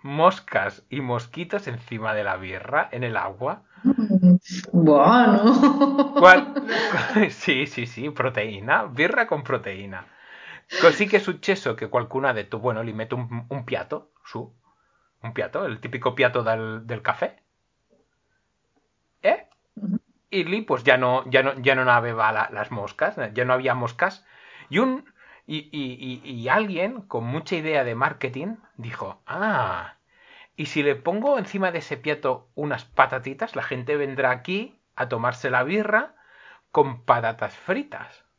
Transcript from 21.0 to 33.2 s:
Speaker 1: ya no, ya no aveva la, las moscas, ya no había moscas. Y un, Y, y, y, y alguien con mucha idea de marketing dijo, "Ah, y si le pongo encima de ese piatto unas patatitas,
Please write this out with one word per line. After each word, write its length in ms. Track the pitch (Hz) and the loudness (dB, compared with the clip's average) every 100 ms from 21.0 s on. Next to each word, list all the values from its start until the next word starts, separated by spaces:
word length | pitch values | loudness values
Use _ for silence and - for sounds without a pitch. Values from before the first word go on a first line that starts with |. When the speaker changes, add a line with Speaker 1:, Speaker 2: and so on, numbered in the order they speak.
| 127 131 131 | 4 0 2
Speaker 1:
ya 140 | 131 | 2
no, 120 | 139 131 | 2 2
ya 140 | 131 | 2
no 160 | 131 127 | 4 6
aveva 400 | 120 117 113 110 | 4 4 0 0
la, 180 | 107 - | 0 -4
las 180 | 104 104 | -4 -8
moscas, 460 | 110 101 - 156 156 110 | -8 -8 -4 -4 -2 -6
ya 100 | 117 | -2
no 80 | 127 | 0
había 220 | 127 127 | 2 2
moscas. 500 | 123 120 - 185 - _ - - - - | 0 -2 -2 -2 -2 _ -20 -20 -20 -4
Y 100 | 160 | 0
un, 320 | 262 262 - _ - - - | 0 -2 -10 _ -20 -20 -10
Y, 160 | 151 151 | -10 -8
y, 480 | 151 131 123 131 123 | -8 -8 -8 -10 -12
y, 60 | 143 | -12
y 180 | 120 120 | -8 -2
alguien 520 | 190 208 170 202 254 | 0 0 -4 -4 -6
con 220 | - 117 | -8 -6
mucha 320 | 117 151 151 170 | -4 -6 -6 -6
idea 260 | 156 147 | -2 -2
de 140 | 123 117 | -2 -2
marketing 600 | 147 - 127 127 190 226 _ - | -4 -4 -10 -8 -10 -12 _ -16
dijo, 440 | 117 - 98 - - | -14 -10 -12 -12 -12
"Ah, 680 | 170 214 160 98 87 85 - _ _ _ - - | -6 -2 -2 -2 -6 -12 -20 _ _ _ -20 -20
y 120 | - 151 | -10 -6
si 180 | 156 | 0
le 100 | 143 | 0
pongo 440 | 139 170 202 277 262 | 0 -2 -2 0 0
encima 340 | 190 196 185 | -2 -2 -2
de 60 | 165 | -4
ese 160 | - 135 | -8 -8
piatto 540 | 143 147 131 127 _ | -6 -2 -2 -4 _
unas 300 | - 147 117 | -8 -6 -6
patatitas, 720 | - - 135 131 | -6 2 2 2